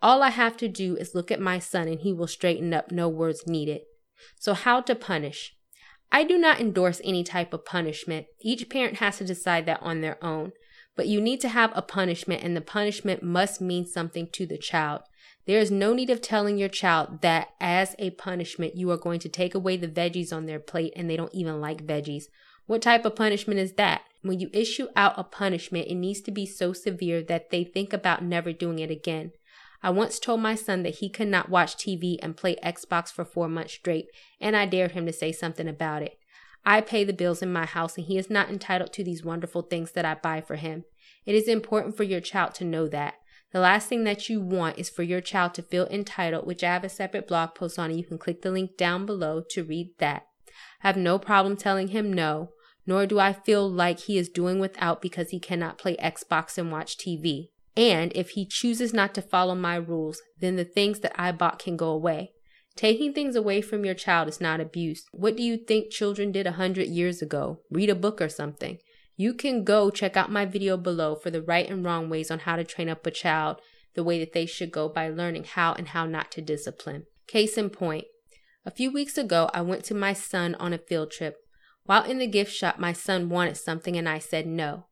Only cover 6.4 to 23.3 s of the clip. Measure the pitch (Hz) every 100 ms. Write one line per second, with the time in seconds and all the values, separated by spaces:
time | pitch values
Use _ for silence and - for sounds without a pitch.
6.4 | 330 302 226 185 180 170 - 185 175 185
7.4 | 170 165 - 180 160 151 - 160 151 _
8.4 | 214 254 233 269 247 208 208 196 190 180
9.4 | - 170 165 160 - 165 156 - 170 160
10.4 | 160 - _ - - - - 208 214 254
11.4 | 254 226 226 220 - 190 185 170 - 175
12.4 | 170 170 156 214 208 208 202 185 180 175
13.4 | 196 - 185 180 175 - 165 170 170 -
14.4 | 175 151 - 170 156 147 - _ - _
15.4 | - 208 208 196 202 240 254 240 - 220
16.4 | 208 208 196 - 190 165 147 160 175 165
17.4 | - _ 180 180 190 - 196 175 - 180
18.4 | 170 - 165 180 180 170 175 170 165 -
19.4 | 180 190 185 185 170 156 175 175 170 160
20.4 | 160 156 151 170 165 - 170 160 165 196
21.4 | 165 156 151 156 156 151 147 147 147 _
22.4 | _ _ _ 226 233 233 233 220 214